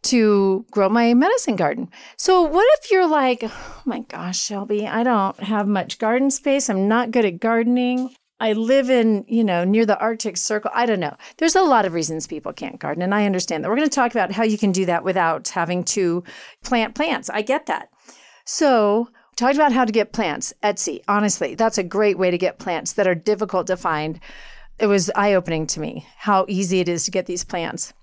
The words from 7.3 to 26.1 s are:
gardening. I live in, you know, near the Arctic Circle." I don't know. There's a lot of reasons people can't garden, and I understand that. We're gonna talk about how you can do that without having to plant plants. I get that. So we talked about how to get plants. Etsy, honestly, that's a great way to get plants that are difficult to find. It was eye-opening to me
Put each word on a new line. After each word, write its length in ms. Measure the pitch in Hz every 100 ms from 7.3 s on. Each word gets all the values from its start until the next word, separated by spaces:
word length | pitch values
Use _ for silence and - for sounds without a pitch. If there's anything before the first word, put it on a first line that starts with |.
| 175
gardening. 760 | 226 233 233 247 247 254 254 _ _ _
I 120 | 226
live 340 | 214 226 269 254
in, 380 | 254 226 208 -
you 160 | 226
know, 200 | 220 175
near 200 | 180 214
the 140 | 226 202
Arctic 400 | 220 226 226 175
Circle." 320 | - 214 208
I 120 | - 240
don't 140 | 208
know. 160 | 151 - - -
There's 180 | 320
a 80 | 370
lot 220 | 370 247
of 80 | 196
reasons 340 | 170 160 160 -
people 280 | 151 -
can't 260 | - 147 -
garden, 220 | 147 151
and 120 | 180
I 120 | 208 208
understand 360 | 185 180 156
that. 60 | 156
We're 80 | 226
gonna 140 | 302
talk 220 | 277 240
about 200 | 233 185
how 100 | 190
you 140 | 226 214
can 160 | 208
do 140 | 185 185
that 180 | 170
without 440 | 185 185 165 151 -
having 360 | - 165 180
to 400 | 170 - 180 170 175 - - -
plant 300 | - 240 220
plants. 340 | 220 320 262 -
I 140 | 196
get 240 | 214 277 -
that. 240 | 165 - _ - - - _ -
So 600 | - 294 247 208 208 240
we 260 | _ _ -
talked 200 | 240 285
about 160 | 294
how 120 | 247
to 80 | 240
get 220 | 220 208
plants. 400 | - 190 147 - -
Etsy, 380 | 208 202 - 143 -
honestly, 460 | 202 208 - 147
that's 220 | - 226 220
a 60 |
great 340 | 180 190 208 180
way 120 | 185
to 80 | 175
get 200 | 180 -
plants 360 | - 165 135
that 120 | - 190
are 80 |
difficult 520 | 175 185 202 202 190 180
to 100 | 180
find. 420 | 185 156 156 160 - - - - - -
It 80 | 220
was 240 | 202 180
eye-opening 520 | - 202 196 180 160 156
to 120 | -
me 260 | 151 - -